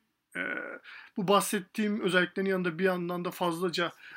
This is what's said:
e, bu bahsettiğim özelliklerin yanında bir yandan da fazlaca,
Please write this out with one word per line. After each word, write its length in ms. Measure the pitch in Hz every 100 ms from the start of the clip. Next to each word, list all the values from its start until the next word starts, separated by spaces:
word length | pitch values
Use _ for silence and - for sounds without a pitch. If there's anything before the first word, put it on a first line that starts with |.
| _ _ _
e, 60 | - - - - - - - - -
bu 100 | 185
bahsettiğim 760 | 202 190 208 - - 208 208
özelliklerin 480 | 185 180 175 - 190
yanında 300 | 185 180 160
bir 40 |
yandan 420 | 185 180 170 180
da 60 | 175
fazlaca, 600 | - 175 165 185 165 165 - -